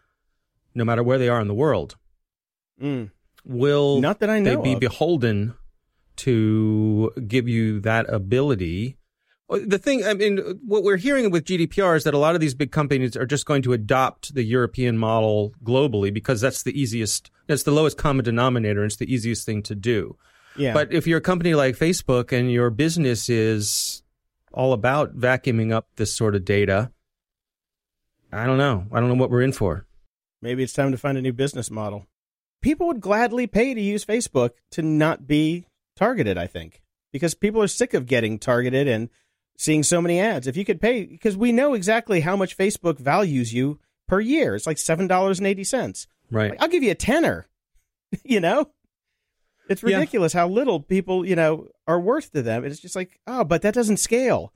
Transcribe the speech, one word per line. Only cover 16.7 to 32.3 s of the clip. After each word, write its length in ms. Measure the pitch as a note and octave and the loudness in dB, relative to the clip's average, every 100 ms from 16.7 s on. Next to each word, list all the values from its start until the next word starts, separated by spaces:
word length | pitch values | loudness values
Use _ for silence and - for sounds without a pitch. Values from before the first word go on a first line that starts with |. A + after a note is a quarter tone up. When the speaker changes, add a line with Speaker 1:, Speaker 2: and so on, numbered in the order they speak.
| C#3+ | -4
Speaker 1:
easiest, 520 | B2+ A#2 G#2+ - - _ - | -4 -2 -4 -6 -8 _ -4
that's 160 | C#3+ | -2
the 80 | - | 2
lowest 260 | D3 D#3 - | 2 2 0
common 260 | D3+ C3+ | 0 0
denominator, 580 | A#2 A#2 B2+ B2 G#2+ G2+ | 0 0 2 2 0 -2
and 80 | G#2+ | -2
it's 60 | - | -4
the 140 | - | -4
easiest 340 | B2+ A2+ A2 - | -2 -2 -4 -4
thing 160 | G#2+ | -6
to 120 | G#2 | -6
do. 420 | G#2 A2+ A2 B1 - _ _ _ - | -6 -2 -2 -2 -12 _ _ _ -4
Speaker 2:
Yeah. 180 | C3+ | 0
Speaker 1:
But 180 | D3+ D3 | 2 2
if 140 | E3 E3 | 0 2
you're 120 | D#3+ | 0
a 40 | |
company 320 | E3+ F3+ E3+ | 2 0 2
like 220 | D3+ C3 A#2+ | 4 2 2
Facebook 560 | D#3+ F3+ - B2 A#2 | 0 0 0 0 2
and 180 | B2+ B2 | 0 2
your 180 | A#2+ A#2+ | 2 2
business 580 | A2 D#3 E3+ C3+ A2+ - | 2 0 2 0 0 0
is 720 | A#2 A2 G#2+ G#2 - - - _ _ _ _ _ | 0 2 0 -2 -4 -6 -10 _ _ _ _ _
all 200 | - C3 | -2 0
about 420 | A#2+ B2 D3 B2+ - | 2 2 0 0 0
vacuuming 540 | B2 B2+ C3+ A2+ A2 | 0 0 0 0 0
up 160 | A2+ - - | -2 -4 -6
this 180 | G#2+ | -6
sort 200 | - A2 | 0 0
of 100 | G2+ | 0
data, 480 | F#2 G2+ G2 G2 A#2+ _ _ _ _ _ _ _ _ _ _ _ _ _ _ | 0 2 2 2 0 _ _ _ _ _ _ _ _ _ _ _ _ _ _
I 140 | G#2 A#2+ | -6 -2
don't 120 | C3 | 0
know. 280 | C#3+ G2+ G2+ | 2 0 -2
I 80 | A2+ | -2
don't 80 | B2 | 0
know 60 | |
what 160 | B2 B2+ | 2 2
we're 120 | B2 | 2
in 100 | C3 | 0
for. 340 | - G2 E2+ - - _ _ _ _ | 0 -2 -4 -10 -20 _ _ _ _
Speaker 2:
Maybe 220 | A#2 B2+ | -8 -4
it's 100 | B2+ | -4
time 180 | - C#3 | -2 -2
to 60 | C3 | 0
find 180 | C#3+ C3 | -4 -2
a 40 | |
new 100 | B2+ | -4
business 380 | A#2+ C#3+ C3+ A2+ | -2 -4 -4 -10
model. 360 | A2 G#2+ G#2 - _ _ | -8 -8 -10 -16 _ _